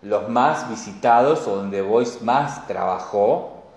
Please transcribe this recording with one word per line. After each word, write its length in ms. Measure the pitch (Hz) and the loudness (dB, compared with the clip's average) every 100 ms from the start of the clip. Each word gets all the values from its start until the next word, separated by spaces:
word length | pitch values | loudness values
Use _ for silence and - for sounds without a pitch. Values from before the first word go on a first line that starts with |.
los 280 | 101 104 113 | -2 -2 0
más 380 | 120 139 156 - | 2 2 0 -6
visitados 760 | 110 - 95 127 120 131 156 127 | -10 -12 -2 4 6 6 2 0
o 80 | 98 | -4
donde 260 | 98 98 | -4 -4
Boys 400 | 98 113 120 - | 2 2 2 -4
más 420 | 110 131 147 - - | 0 0 0 -8 -8
trabajó, 960 | 92 92 92 - 104 104 165 - - - | -4 -2 -4 -2 2 2 2 -2 -16 -20